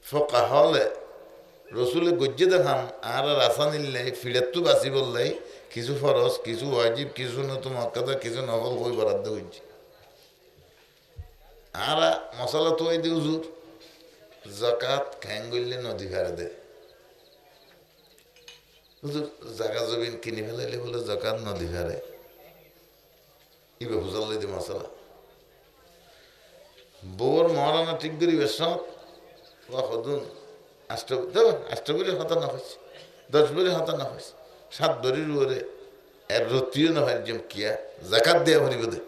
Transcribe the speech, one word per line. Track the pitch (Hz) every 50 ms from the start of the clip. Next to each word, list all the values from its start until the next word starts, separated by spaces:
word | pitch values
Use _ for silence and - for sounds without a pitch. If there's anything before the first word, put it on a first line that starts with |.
| _ -
ফকাহলে | 139 147 151 - 127 120 117 120 127 147 151 - 156 135 131 - - - - - - - - - - - - - - - - - - 113
রসুলে | 127 - - 170 170 175 - -
গজ্জে | 139 - - - 180 180 185
দেখান, | 180 180 143 135 135 - - - - - 110 120
আর | 131 139 147
আর | 147 147 - 117
আসানিল্লাই, | - - 147 147 151 151 147 139 131 123 123 127 120 -
ফিরাত্তু | - 123 120 123 123 123 - 175 170
বাঁচিবল্লাই, | 151 139 - 135 135 135 135 131 123 117 117 131 156 - - - - - - - - -
কিছু | 117 117 123 143 143
ফরজ, | 139 147 135 123 120 127 - - -
কিছু | 110 117 113 135 143 131
ওয়াজিব, | 120 117 113 113 120 143 143 - -
কিছু | 127 123 117 131 139 135
নতুন | 135 131 131 131 131 120
মক্কাদা, | 117 117 - 117 127 131 135 - -
কিছু | 117 117 127 131 117
নফল | 113 113 120 123 123 117
কই | 117 123 120 110
বরাদ্দ | 107 104 101 98 98 107 107
হইছে। | 98 90 90 - - - - - - - - - - - - - - - _ _ _ _ - _ - - _ _ _ _ _ _ _ _ _ _ - - - - - - - - - - _ - 87 104 127
আর | 156 156 165 - - - - - 117 120
মশালা | 123 123 143 151 160 165 160 165
তো | 165 165 165
এই | 165
দি | 165 170 165
হুজুর, | 160 147 151 160 160 160 - - - - - - - - - - - - - - - - - - - - 104 98 101
জাকাত | 113 120 117 120 127 127 139 143 139 - - -
খ্যাং | - - 104 107 110 117
গইলে | 120 120 123 120 123 123 123
নদী | 113 110 101 98 92
ফারে | 92 92 90 87 87 85
দে। | 87 87 - - - - - - - - - _ _ - _ _ _ _ _ _ _ - _ _ _ _ - _ _ _ _ _ _ _ _ - _ _ _ - _ - - - _ _ _ _ _ _ _ _
হুজুর, | - 143 143 151 147 - - - - 113 113 110
জাগা | 110 107 107 117 117 110
জমিন | 117 117 117 120 117 113
কিনি | 117 117 113 110 107
ফেলাইলে | 110 113 123 127 123 117 120 120
বলে | 120 120 120 113 104
জাকাত | 104 - - 110 110 110 110 104
নদী | 98 90 85 85 87
ফারে। | 87 87 87 - - - - - - - - - - - - - - - - _ _ _ _ _ _ _ _ _ _ _ _ _ _ _ _ _ _ _ _ _ _
ইবে | 120 117 110 - 98
হুজাল্লাই | 95 92 107 107 110 107 107
দি | 101 98 95
মশালা। | 90 87 87 98 - - - - - - - - - - - - _ _ _ _ _ _ _ _ _ _ - - - - - - - - - _ _ _ - - - - - _ - - _ _ -
বউর | 98 92 92 98 117 135 147 165 170 165 165
মহারানা | - - 151 156 165 165 165 160 -
ঠিক | 151 156 156 151
করি | 170 170 160 151
বেশ | 147 139 - - 165 165 175 180 - - - - - - - - - - - - - - - _ - -
ওরা | 123 131 131 -
হদুন | 113 117 120 135 143 139 - - - - - - - - - - - _ - - 117
আষ্ট, | 113 - - 131 131 123 120 -
দেখো, | 190 226 220 - - - -
আষ্ট | 135 - - - 151
বলে | 175 190 190 175 170
হতা | 160 156 165 160
না | 147 135
হয়েছে, | 131 131 - - - - - - - - - - - - - - 127
দশ | 151 151 139 147
বলে | 170 185 185 175 170
হতা | 160 165 156 147
না | 135 -
হয়েছে, | - - - - - - - - - - - - -
সাত | - 147 160 - 113
ভরির | 117 131 131 147 160 151 147
উপরে | 143 135 131 131 127 - - - - - - - - - - _ - - - 101
এর | 117 117 113
রতিও | 127 135 131 127 - 139 151 165 160
না | 151 123
হয় | - 117 113 104
যেম | 110 113 110 - -
কিয়া, | - 98 107 107 107 - - - - - - 92
জাকাত | 104 113 120 160 170 170 -
দিয়া | 160 156 151 135
ভরিব | 131 127 113 113 113
দে | - - -